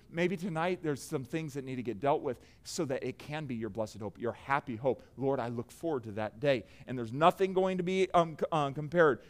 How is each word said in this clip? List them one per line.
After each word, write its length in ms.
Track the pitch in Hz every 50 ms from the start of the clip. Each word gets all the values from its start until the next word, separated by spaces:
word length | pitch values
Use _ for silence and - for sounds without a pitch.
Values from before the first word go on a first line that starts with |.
| - -
maybe 280 | - 165 175 170 202
tonight 420 | 160 170 214 160 160 165 185 185 170
there's 200 | 165 156 143 120
some 240 | - - 156 143 131
things 300 | - - 160 160 147 127
that 100 | 147 131
need 100 | 131 131
to 80 | 123 110
get 160 | 117 110 95
dealt 220 | 135 139 151 -
with 180 | - 143 120 - - - - - -
so 220 | - - - 165
that 180 | 131 131 - -
it 160 | 123 - -
can 280 | - - 147 156 156
be 80 | 127 123
your 140 | 113 113 110
blessed 300 | 95 113 110 107 - 104
hope, 180 | 110 101 -
your 140 | - 117 117
happy 460 | 107 - - 135 139 147 - - 117
hope. 260 | 107 127 135 113 - - - -
"Lord, 240 | 117 131 135 139 127
I 80 | 117 120
look 220 | 120 117 117 -
forward 320 | - - - 165 151 127 107
to 80 | 110 98
that 260 | 110 107 104 - 113
day." 240 | 147 143 135 117 92 - - - -
And 100 | - 131
there's 140 | 127 117 110
nothing 400 | 117 143 160 175 180 - 196 190
going 280 | 190 185 190 190 185 180
to 40 | 175
be, 260 | 180 190 190 190 -
um, 260 | - 180 170 165 151 -
c-, 60 | 190 -
uh, 220 | - 156 143 139
compared 480 | 131 151 151 143 151 175 165 151 120 - -